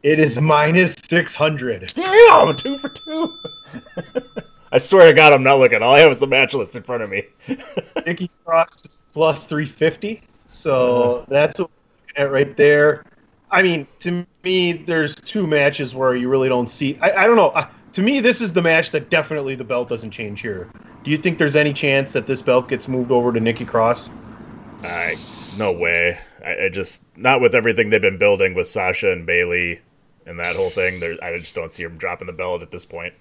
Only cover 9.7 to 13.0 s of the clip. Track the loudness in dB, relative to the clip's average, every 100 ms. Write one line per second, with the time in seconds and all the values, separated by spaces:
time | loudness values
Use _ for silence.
9.7 | -2 -2 -2 -10 -12 _ _ _ -10 -2
10.7 | 0 2 2 0 -2 -2 0 0 -2 -10
11.7 | _ _ _ -14 -4 -2 0 -2 2 4
12.7 | 6 4 0